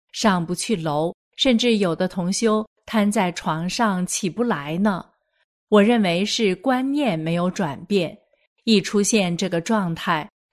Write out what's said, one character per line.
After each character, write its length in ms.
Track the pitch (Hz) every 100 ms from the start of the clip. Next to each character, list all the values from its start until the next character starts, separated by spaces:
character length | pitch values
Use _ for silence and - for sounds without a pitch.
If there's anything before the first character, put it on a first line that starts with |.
| _
上 320 | - 226 180 165
不 80 |
去 220 | 180 - 202
楼， 380 | 160 147 160 - _ -
甚 200 | 269 233
至 200 | 240 220
有 180 | 185 160
的 120 | 185
同 240 | 190 180
修 340 | 196 220 214 220 _ -
瘫 260 | 220 208
在 200 | 220 180
床 360 | 175 185 156 180
上 380 | - 226 185 180
起 240 | - 190
不 140 | 180
来 340 | 240 156 143 170
呢？ 260 | 208 180 - _ _ _ _ _ _
我 120 | 208
认 220 | 202 240
为 200 | 190 170
是 320 | 208 - 208 185
观 320 | 269 254 269
念 260 | 285 269 160
没 160 | 160
有 160 | 175 180
转 340 | 180 165 135 -
变， 300 | 202 160 - _ _ _ _
一 160 | - 208
出 220 | - 208
现 340 | 202 220 180 170
这 140 | 185
个 100 | 175
状 340 | 165 220 180 165
态， 340 | - 160 - _ _